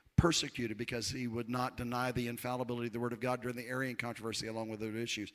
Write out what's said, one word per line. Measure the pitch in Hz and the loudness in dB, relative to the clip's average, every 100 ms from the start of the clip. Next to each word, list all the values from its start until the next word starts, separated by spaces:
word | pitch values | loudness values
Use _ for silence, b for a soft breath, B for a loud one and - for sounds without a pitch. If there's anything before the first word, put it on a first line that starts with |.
| B - | B 6
persecuted | 170 - 143 - 117 107 | 8 4 0 -2 -2 -2
because | 117 120 98 | -2 -2 -2
he | 131 120 | -2 -2
would | 113 113 | -2 0
not | 123 127 - | 0 0 0
deny | 120 123 127 | -2 2 2
the | 123 120 | 2 -2
infallibility | 120 123 127 120 120 120 | -2 -2 -2 0 0 -2
of | |
the | 117 | 0
Word | 120 | -2
of | 113 | 0
God | 123 127 | 0 2
during | 123 123 | -2 -6
the | 120 | -4
Arian | 127 131 117 | -2 -2 -2
controversy, | 117 113 113 107 110 | -4 -4 -4 -2 -2
along | 113 110 | -4 -4
with | 107 | -4
other | 110 110 | -4 -2
issues. | 117 107 98 | -2 -2 -6